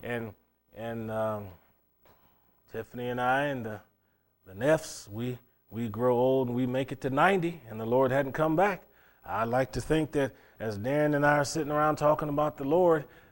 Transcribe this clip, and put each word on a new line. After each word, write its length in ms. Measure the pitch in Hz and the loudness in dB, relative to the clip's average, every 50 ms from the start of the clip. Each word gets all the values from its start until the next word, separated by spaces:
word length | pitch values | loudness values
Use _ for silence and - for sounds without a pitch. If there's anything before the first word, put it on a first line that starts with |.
and, 320 | - 113 120 117 113 110 98 - _ _ _ _ _ _ _ | -10 -8 -6 -6 -8 -8 -12 -16 _ _ _ _ _ _ _
and, 360 | - 113 117 117 113 110 110 | -12 -10 -10 -8 -8 -8 -6
um, 340 | 110 110 110 110 107 107 104 98 90 - _ _ _ _ _ _ _ _ _ _ _ _ _ _ _ _ _ _ _ _ _ _ | -4 -4 -4 -4 -4 -6 -8 -12 -16 -20 _ _ _ _ _ _ _ _ _ _ _ _ _ _ _ _ _ _ _ _ _ _
Tiffany 380 | - 113 110 - - 123 120 123 | -12 -10 -10 -10 -10 -8 -8 -6
and 120 | 123 123 | -4 -2
I 220 | 123 123 127 139 143 | 0 2 2 2 0
and 200 | 147 139 127 113 | -2 -4 -6 -6
the, 140 | 110 107 101 - _ _ _ _ _ _ _ _ _ _ _ _ | -8 -10 -12 -14 _ _ _ _ _ _ _ _ _ _ _ _
the 80 | 95 95 | -18 -10
Neffs, 540 | 95 120 147 160 156 - - - - - - | -2 0 2 2 2 0 -6 -14 -16 -16 -12
we, 300 | 101 110 120 127 127 123 - _ _ _ _ _ | -8 -8 -6 -6 -8 -10 -14 _ _ _ _ _
we 180 | - 110 120 165 | -8 -6 -6 -6
grow 300 | 104 113 123 127 123 120 | -2 0 2 2 4 4
old 300 | 123 131 131 135 131 120 | 4 4 4 2 2 0
and 100 | 120 123 | 0 0
we 80 | 127 | 0
make 260 | 123 123 131 139 - | 0 0 -2 -2 -4
it 80 | 139 - | -6 -6
to 80 | - 139 | -4 -2
ninety 520 | 131 139 156 185 196 190 165 170 170 - - 113 | 2 4 4 4 4 2 0 -2 -4 -8 -12 -14
and 100 | 113 110 | -10 -8
the 60 | 113 | -2
Lord 260 | 113 120 131 135 127 | 2 4 4 4 4
hadn't 220 | 131 139 139 135 127 | 4 2 0 0 -2
come 220 | - 156 160 156 | 0 0 2 4
back, 280 | 160 185 208 190 - - - _ _ _ _ _ _ - | 4 4 2 2 -2 -8 -16 _ _ _ _ _ _ -12
I 220 | - 185 208 226 | -8 -4 -4 -2
like 260 | 117 117 131 135 - - | 0 0 0 0 0 -2
to 80 | 139 | -6
think 300 | 117 - 151 160 156 - - | -2 0 0 0 0 0 0
that 200 | 147 139 135 - - - _ _ - | 0 -2 -2 -4 -8 -20 _ _ -8
as 180 | 104 113 107 101 | -8 -6 -6 -4
Darren 360 | 104 127 143 151 151 147 147 | -4 -2 0 2 2 2 2
and 100 | 143 143 | 4 4
I 120 | 147 147 147 | 4 4 4
are 80 | 143 | 2
sitting 260 | 139 - 160 151 139 | 0 -2 -4 -4 -2
around 240 | 151 151 151 156 151 147 | 0 2 2 2 2 2
talking 300 | 147 147 151 - 165 151 | 2 2 2 2 0 -2
about 300 | 147 143 151 151 - - | -2 0 0 -2 -2 -4
the 80 | 139 | -2
Lord, 400 | 135 151 180 185 175 160 156 147 - - - - - | 0 2 4 6 6 4 4 0 -4 -14 -20 -20 -20